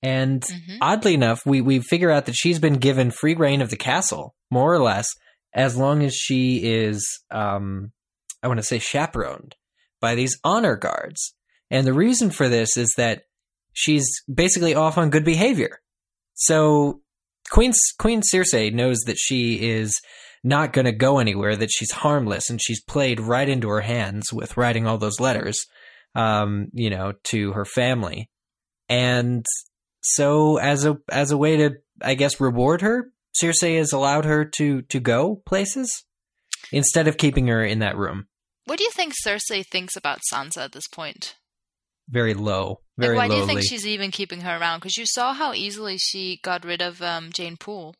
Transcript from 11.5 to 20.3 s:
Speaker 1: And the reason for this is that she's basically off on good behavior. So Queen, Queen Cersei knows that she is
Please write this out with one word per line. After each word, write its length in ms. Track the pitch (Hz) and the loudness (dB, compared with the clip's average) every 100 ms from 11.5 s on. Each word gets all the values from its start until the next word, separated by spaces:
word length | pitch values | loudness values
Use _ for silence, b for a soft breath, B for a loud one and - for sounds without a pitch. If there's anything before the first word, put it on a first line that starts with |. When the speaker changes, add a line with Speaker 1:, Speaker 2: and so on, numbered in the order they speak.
| _ _ | _ _
Speaker 1:
And 160 | 135 131 | 0 2
the 80 | |
reason 360 | 135 208 247 226 | 4 4 4 2
for 180 | - 135 | 2 2
this 300 | 117 113 - | 2 2 0
is 160 | 120 - | 0 2
that 280 | 117 107 _ _ _ _ _ | 0 0 _ _ _ _ _
she's 340 | - - 151 131 - - | -4 2 2 2 -4 -6
basically 400 | 131 175 180 170 147 | 0 2 2 2 2
off 220 | 156 156 | 2 2
on 120 | 160 | 2
good 160 | 147 156 | 4 2
behavior. 540 | 160 214 226 - - _ _ _ _ _ - | 2 2 2 -2 -6 _ _ _ _ _ -4
So 680 | - 156 151 151 143 143 _ _ _ _ - | 2 4 6 4 2 -2 _ _ _ _ 2
Queen, 220 | - 247 226 - - | 6 6 4 0 0
Queen 240 | 220 226 | 0 2
Cersei 500 | 208 185 180 123 107 | 2 2 2 2 0
knows 240 | 113 127 120 113 | 2 2 0 -2
that 100 | 110 | -4
she 500 | - 131 120 117 113 | -2 0 0 0 0
is 300 | 110 107 104 B B B | -2 -2 -4 B B B